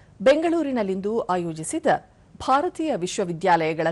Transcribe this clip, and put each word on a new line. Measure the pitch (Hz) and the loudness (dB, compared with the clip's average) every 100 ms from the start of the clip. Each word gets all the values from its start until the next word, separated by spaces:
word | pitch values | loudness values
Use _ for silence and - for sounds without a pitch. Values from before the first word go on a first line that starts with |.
| - - | -20 0
ಬೆಂಗಳೂರಿನಲ್ಲಿಂದು | 214 302 330 330 285 247 196 190 196 226 - | 2 4 2 0 0 -2 -2 -2 -2 -4 -2
ಆಯೋಜಿಸಿದ | 180 170 160 160 320 226 - - _ _ - | -2 -2 -6 -6 -2 0 0 -2 _ _ -8
ಭಾರತೀಯ | - 269 349 - 320 208 | 0 2 0 -4 -4 -2
ವಿಶ್ವವಿದ್ಯಾಲಯಗಳ | 180 - 180 160 185 170 160 160 165 | -4 -4 -4 0 2 4 2 0 -2